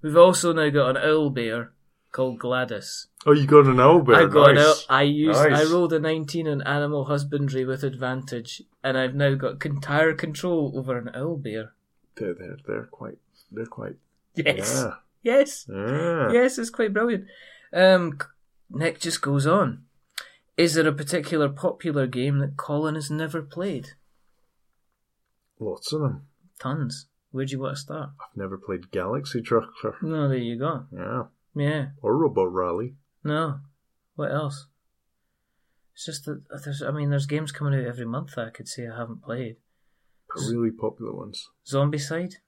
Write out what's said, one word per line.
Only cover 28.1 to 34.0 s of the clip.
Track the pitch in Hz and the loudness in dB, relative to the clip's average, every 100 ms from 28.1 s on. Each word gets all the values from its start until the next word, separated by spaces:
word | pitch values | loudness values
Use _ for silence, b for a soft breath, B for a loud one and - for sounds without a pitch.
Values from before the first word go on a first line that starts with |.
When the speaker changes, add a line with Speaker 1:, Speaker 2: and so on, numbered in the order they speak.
| - | -16
Speaker 2:
I've | - - | -18 -12
never | 95 95 | -10 -10
played | - 92 87 | -8 -10 -6
Galaxy | 92 92 127 139 123 | -8 -4 -6 -6 -8
Trucker. | 113 - - - - - | 0 0 -2 -10 -10 -6
Speaker 1:
No, | 156 160 143 | -6 -2 0
there | 131 | 0
you | 117 117 | -4 -4
go. | 143 156 139 | -6 -6 -10
Speaker 2:
Yeah. | 92 92 123 - _ _ 147 | -12 -8 -8 -8 _ _ -6
Speaker 1:
Yeah. | 143 151 143 - | -4 -4 -6 -6
Speaker 2:
Or | 107 127 | 0 2
Robot | 160 113 92 | 2 2 0
Rally. | 92 90 87 120 139 _ _ | 0 -2 -2 -6 -10 _ _
Speaker 1:
No. | 151 151 160 - - _ _ _ | -4 -4 -4 -6 -14 _ _ _